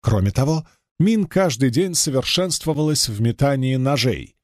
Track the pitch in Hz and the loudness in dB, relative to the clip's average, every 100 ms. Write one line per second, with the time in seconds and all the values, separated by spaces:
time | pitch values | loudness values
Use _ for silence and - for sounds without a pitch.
0 | - 107 98 101 135 160 156 _ _ _ | 0 0 0 0 0 0 -4 _ _ _
1 | 185 226 180 185 185 117 131 120 190 170 | 2 2 0 0 0 2 0 2 0 -2
2 | - 131 - - 185 - 156 147 156 151 | 0 -2 -2 -2 -2 -4 -4 -2 0 0
3 | - 104 113 113 143 139 131 131 131 143 | -2 0 0 2 0 2 0 0 0 0
4 | 123 78 64 _ | 0 -2 -8 _